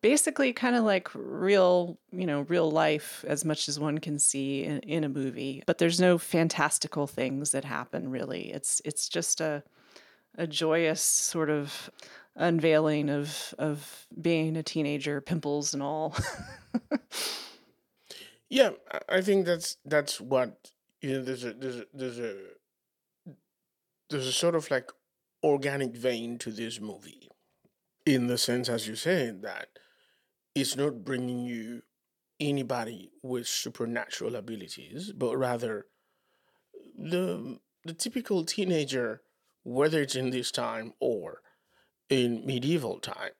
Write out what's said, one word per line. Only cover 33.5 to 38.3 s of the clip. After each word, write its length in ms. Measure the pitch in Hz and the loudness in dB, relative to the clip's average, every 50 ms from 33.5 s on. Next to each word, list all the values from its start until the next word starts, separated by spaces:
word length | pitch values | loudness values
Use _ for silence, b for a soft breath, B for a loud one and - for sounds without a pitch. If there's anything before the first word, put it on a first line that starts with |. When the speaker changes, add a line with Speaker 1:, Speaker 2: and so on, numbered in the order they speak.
| - - - - 120 - 123 117 117 120 104 - - - 107 110 120 | -4 -4 -4 -6 -6 -6 -4 -4 -2 -4 -6 -6 -8 -6 -6 -4 -4
Speaker 2:
abilities, 760 | 117 101 113 113 104 92 - - - - - - 135 180 208 | -6 -8 -8 -10 -10 -10 -12 -14 -16 -16 -14 -12 -12 -12 -12
but 240 | - 127 131 120 113 | -6 -4 -2 -2 0
rather 520 | 135 131 123 123 120 120 113 110 104 101 _ _ _ _ _ _ _ _ _ _ _ _ _ _ _ _ _ _ - - - - - | 0 0 0 -2 -2 -2 -4 -6 -6 -8 _ _ _ _ _ _ _ _ _ _ _ _ _ _ _ _ _ _ -20 -20 -20 -16 -12
the, 600 | - 156 170 180 185 180 175 - 117 131 127 - _ _ _ _ _ | -6 -2 0 0 0 0 -2 -4 -6 -10 -12 -12 _ _ _ _ _
the 100 | 160 165 | -12 -8
typical 520 | 165 - 247 233 254 233 - | -6 -6 -4 -4 -6 -2 0